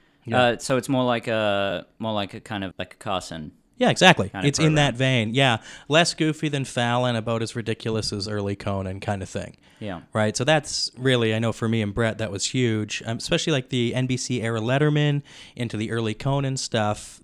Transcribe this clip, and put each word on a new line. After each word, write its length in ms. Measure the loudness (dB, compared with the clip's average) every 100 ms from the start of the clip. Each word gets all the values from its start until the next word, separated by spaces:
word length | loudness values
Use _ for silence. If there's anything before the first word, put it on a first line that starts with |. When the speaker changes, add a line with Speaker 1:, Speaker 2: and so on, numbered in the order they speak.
| _ _
Speaker 1:
Yeah. 180 | -2 4
Speaker 2:
Uh, 160 | 4 2
so 180 | 0 0
it's 120 | 2
more 160 | 2
like 220 | 2 0 0
a, 600 | 0 2 2 0 -4 -8 -8
more 140 | -4
like 220 | -4 -4
a 60 | -8
kind 240 | -8 -6
of, 100 | -6 -8
like 160 | -10
a 20 | -10
Carson 540 | -4 -4 -4 -10 -12 -16 _ 0
Speaker 1:
Yeah, 100 | 2
exactly. 400 | 6 6 6 0
Speaker 2:
kind 160 | -2
of 40 | 0
Speaker 1:
It's 100 | 2
in 160 | 2
that 160 | 4 2
Speaker 2:
program. 80 | 2 2 2 2
Speaker 1:
vein. 40 |
Yeah. 240 | 2 4 2 -4 -12 2
Less 240 | 4 4
goofy 380 | 2 0 0 -2
than 160 | -2 -2
Fallon, 500 | 0 2 2 2 0
about 240 | 0 -2
as 140 | -2 -4
ridiculous 560 | -4 -4 -2 -2 -2
as 160 | -4 -4
early 280 | -2 -2 -2
Conan 440 | -4 -2 -4 -6
kind 220 | -4 -4
of 60 | -4
thing. 260 | -8 -10 -14 _ -12
Speaker 2:
Yeah. 240 | -10 -10 -4
Speaker 1:
Right? 240 | 0 0 2
So 80 |
that's 460 | 2 2 0 -4 -6 -2
really, 360 | 2 4 2
I 40 | 2
know 160 | 0
for 120 | 0 0
me 140 | 0
and 140 | 0
Brett, 240 | 0 0 -2
that 120 | -6
was 140 | -4
huge, 580 | -2 0 2 0 -2 -6 -6
um, 100 | -6
especially, 380 | -2 -2 0
like, 160 | -2 0
the 240 | 0 0
N 120 | 0 0
B 120 | -2
C 240 | -2 -2
era 180 | -2 -2
Letterman 640 | 0 2 4 4 2 0 -4 -14 -14 -8
into 220 | -6 -4
the 120 | -2
early 220 | -2 -2
Conan 460 | -2 -2 0 0 -4
stuff. 600 | -2 0 0 -2 -8 -18